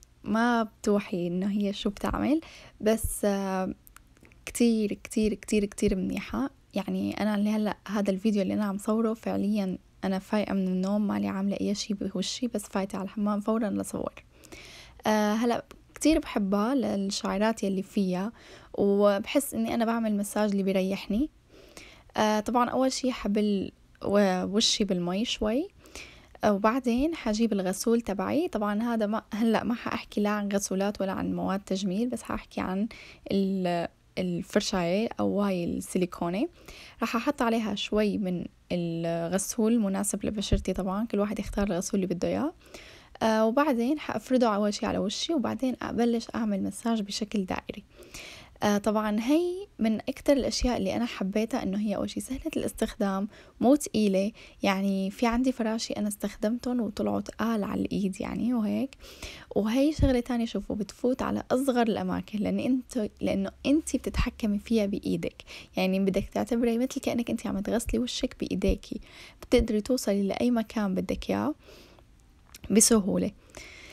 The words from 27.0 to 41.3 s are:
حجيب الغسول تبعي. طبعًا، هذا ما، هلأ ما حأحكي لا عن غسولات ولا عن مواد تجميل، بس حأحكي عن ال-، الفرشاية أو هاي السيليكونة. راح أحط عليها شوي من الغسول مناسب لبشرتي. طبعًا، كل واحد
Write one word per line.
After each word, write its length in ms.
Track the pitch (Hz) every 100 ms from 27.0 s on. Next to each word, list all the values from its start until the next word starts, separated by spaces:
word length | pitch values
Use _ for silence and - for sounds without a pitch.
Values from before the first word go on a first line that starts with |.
| 302 330
حجيب 380 | 226 214 226
الغسول 480 | 202 185 196 - 233
تبعي. 460 | 233 202 196 240 359
طبعًا، 360 | 214 208 208
هذا 220 | 240 233 208
ما، 160 | 214 -
هلأ 300 | 214 226 214
ما 100 | -
حأحكي 480 | 240 - 233 - -
لا 80 | 208
عن 200 | 208 202
غسولات 520 | 196 - 190 202 208
ولا 100 | 196
عن 220 | 196 175
مواد 260 | 180 180 196
تجميل، 500 | - 190 196 190 247
بس 120 | 233
حأحكي 400 | - 214 - -
عن 260 | 196 190 220 - - - -
ال-، 560 | 196 190 190 180 170 170 _ _ -
الفرشاية 920 | 185 170 190 214 - 190 170 190 233 -
أو 220 | 202 190
هاي 220 | 202 185
السيليكونة. 840 | 170 170 - 190 175 - 170 185 339 - - - - -
راح 140 | 233 233
أحط 260 | 240 285
عليها 340 | 233 226 214 202
شوي 420 | - 208 214 190
من 280 | 185 180 - _ -
الغسول 1080 | 180 170 165 170 170 170 185 - - 220 240
مناسب 460 | 196 190 202 202 208
لبشرتي. 480 | 214 202 - -
طبعًا، 320 | 185 185 196 233
كل 140 | 202
واحد 200 | 208